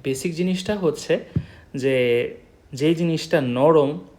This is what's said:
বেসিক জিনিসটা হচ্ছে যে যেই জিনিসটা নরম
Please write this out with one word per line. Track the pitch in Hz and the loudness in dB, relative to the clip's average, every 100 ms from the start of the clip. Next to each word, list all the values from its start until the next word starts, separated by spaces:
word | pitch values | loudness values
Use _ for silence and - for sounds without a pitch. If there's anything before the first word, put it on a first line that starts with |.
বেসিক | 139 135 180 160 | -6 -4 -4 -2
জিনিসটা | 180 185 - 208 | -2 -2 -2 -2
হচ্ছে | 170 - - 180 - - - - - 139 | 0 -2 -2 -4 -2 -6 -6 -12 -12 -4
যে | 131 127 123 120 - - - _ _ | 0 2 2 2 -2 -8 -20 _ _
যেই | 131 151 165 | -2 0 2
জিনিসটা | 170 156 - 165 | 0 -2 0 0
নরম | 127 123 147 156 139 170 - | 0 4 4 6 4 -2 -12